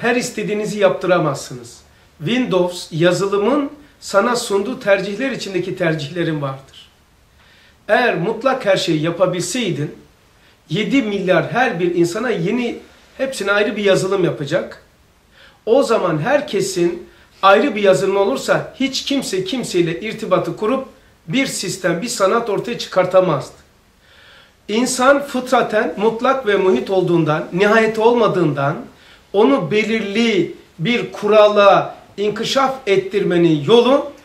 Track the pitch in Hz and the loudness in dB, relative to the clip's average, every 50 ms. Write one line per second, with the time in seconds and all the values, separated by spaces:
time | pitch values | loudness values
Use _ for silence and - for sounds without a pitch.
0 | - 240 247 254 - - - 220 190 180 208 208 214 - 208 208 190 185 185 - | -2 0 0 0 -2 -4 -6 -6 -4 -4 -4 -4 -4 -4 -2 2 2 2 2 0
1 | 196 175 180 170 156 147 139 - - - 135 120 113 - - - - _ _ _ | 0 0 2 2 2 -2 -4 -6 -10 -14 -14 -16 -16 -18 -20 -20 -20 _ _ _
2 | _ _ _ - 147 185 240 254 247 175 185 175 175 175 - - - - 175 151 | _ _ _ -8 -4 -2 -2 0 0 0 2 0 0 0 -4 -8 -12 -8 -2 2
3 | 170 180 175 175 196 196 202 202 202 233 285 294 277 285 - - - - _ _ | 2 2 2 0 -2 -2 0 0 0 0 0 0 -2 -4 -10 -16 -20 -20 _ _
4 | - - - 196 220 247 240 233 - - 196 202 208 247 247 - - 202 196 185 | -10 0 0 2 2 2 -2 -4 -4 -2 -2 -2 -2 -4 -8 -4 2 2 2 2
5 | 180 208 202 202 269 262 226 - - 196 190 175 - 190 - - 175 165 160 147 | 0 -6 -6 -4 -4 -4 -4 -6 -8 -6 -6 -6 -4 -4 -4 -2 -2 -2 -2 -2
6 | 143 - 175 175 165 160 156 147 143 135 131 135 - - - - - _ _ _ | -6 -8 -6 -4 -4 -4 -2 -4 -4 -6 -8 -10 -16 -20 -20 -20 -20 _ _ _
7 | _ _ _ _ _ _ _ _ _ _ _ _ _ _ _ _ - - 214 247 | _ _ _ _ _ _ _ _ _ _ _ _ _ _ _ _ -2 0 2 2
8 | 247 220 185 165 170 214 226 - - 262 254 - - 202 190 - - 175 156 151 | 2 2 0 0 -2 -4 -4 0 0 0 0 0 2 0 0 2 2 0 0 0
9 | 156 170 170 190 185 180 180 180 - - - 254 233 180 147 139 151 - - - | 0 -2 0 0 0 0 0 -2 -4 -4 -4 -4 -2 -2 -2 -4 -6 -8 -8 -16
10 | - _ _ _ _ _ _ _ _ _ _ _ _ - 156 208 208 175 254 277 | -20 _ _ _ _ _ _ _ _ _ _ _ _ -6 -4 -2 -2 0 0 0
11 | 220 208 202 185 175 185 175 160 147 - 170 233 262 233 190 170 180 170 170 175 | 0 0 -4 -2 0 2 2 2 2 0 0 0 0 0 0 -2 -2 0 2 2
12 | 170 - - 220 247 247 202 175 165 202 233 247 240 233 - - - - - _ | 2 2 0 -4 -4 -2 -2 -2 -2 -2 -2 -2 -2 -4 -6 -8 -14 -20 -20 _
13 | _ _ - - - - - - - 202 202 208 208 - 202 208 202 196 185 - | _ _ -8 -6 -6 -6 -4 -4 -2 0 2 2 0 0 -2 0 2 2 2 2
14 | 185 190 196 190 170 147 139 - 143 139 165 208 - - - - _ _ _ _ | 2 0 0 0 0 0 -2 -4 -6 -2 -2 -4 -4 -6 -14 -20 _ _ _ _
15 | _ _ _ _ _ _ _ _ - - _ _ - 214 233 277 254 - 226 196 | _ _ _ _ _ _ _ _ -20 -20 _ _ -2 2 2 2 4 2 0 0
16 | 190 170 156 147 160 240 285 277 - - 208 185 - - - 175 170 175 - - | 0 0 -2 0 0 0 0 0 0 -2 -4 -2 -2 -2 -2 0 0 0 -2 -4
17 | - - - _ _ _ _ - 190 190 202 233 269 277 208 214 202 190 185 - | -12 -18 -20 _ _ _ _ 2 4 6 6 6 4 0 0 2 4 4 4 4
18 | 196 190 196 196 196 233 269 - - 214 175 151 - - - - 262 262 262 - | 2 0 2 2 2 0 0 -2 0 0 0 0 -2 -6 -6 -4 -4 -4 -4 -6
19 | - - 277 269 - - 196 185 180 - 269 247 - - - 180 165 160 165 - | -4 -2 -2 -2 -2 -2 -4 -4 -4 -4 -4 -6 -6 -2 0 0 0 0 -2 -6
20 | 214 214 - - 220 180 185 170 - 170 160 - 214 214 269 262 - - - _ | -8 -8 -8 -8 -4 -2 -2 0 -2 -4 -6 -4 -2 -2 -2 -2 -4 -10 -18 _
21 | _ _ _ _ - 165 185 269 269 - - - 202 175 - - - 170 170 175 | _ _ _ _ -10 -4 -2 -2 -2 -2 -4 -6 -6 -8 -8 -4 -2 -2 -2 -2
22 | 240 226 - - 196 190 226 233 226 214 190 175 - 240 233 165 - - - 190 | -6 -6 -2 0 0 2 2 0 -2 -2 -4 -4 -4 -6 -8 -10 -8 -2 0 0
23 | 175 - 190 185 180 170 147 135 - - - - _ _ _ _ _ _ _ _ | 0 4 4 4 4 4 0 -2 -4 -10 -18 -20 _ _ _ _ _ _ _ _
24 | _ _ _ - - - - - - _ _ _ _ - 208 233 254 247 - - | _ _ _ -20 -20 -20 -20 -20 -20 _ _ _ _ -4 -2 0 0 0 0 2
25 | 254 269 285 277 - - - 247 - - 262 233 - - 214 214 254 - - 196 | 4 4 4 4 0 -4 -6 -6 -2 0 0 0 2 2 0 0 0 0 -2 0
26 | 208 226 220 - 254 262 262 262 - 208 196 190 190 185 226 254 - 196 190 185 | 0 0 0 0 0 0 0 0 0 0 0 2 4 2 2 2 0 0 0 0
27 | 170 156 175 165 156 151 151 156 - - 180 175 202 208 220 226 220 - 220 220 | 2 2 2 2 2 0 0 -2 -4 -4 0 2 2 4 4 4 4 2 0 2
28 | 214 240 240 240 214 180 160 180 170 151 139 139 139 147 170 233 - - - _ | 2 4 4 4 2 2 2 0 0 0 0 0 -2 -2 -4 -4 -10 -16 -20 _
29 | - - - - _ - - 202 240 269 277 240 170 143 208 214 220 214 226 220 | -20 -20 -20 -20 _ -4 2 2 4 4 4 2 0 -2 -2 -2 0 0 -2 -4
30 | 196 202 196 226 233 226 202 175 - - - - - _ _ - 160 220 240 202 | -4 -4 -2 0 0 2 2 0 -2 -2 -6 -16 -20 _ _ -6 -2 -2 -2 -2
31 | 175 - - - 208 202 214 214 208 208 208 208 202 196 180 165 - - - - | -4 -6 -8 -6 0 4 6 6 6 6 6 6 6 6 6 4 2 -2 -10 -16
32 | - - - 196 202 208 - 220 220 - - 269 269 254 262 - - 202 196 185 | -20 -16 -8 -4 -4 -4 -2 -4 -4 -2 0 0 0 0 -2 -4 -2 0 0 0
33 | - - 208 196 175 170 180 170 170 160 156 147 135 165 226 240 233 254 277 285 | 0 0 -2 -2 0 2 2 4 4 4 2 2 4 4 6 6 6 6 4 2
34 | 285 - - - | 0 -4 -14 -18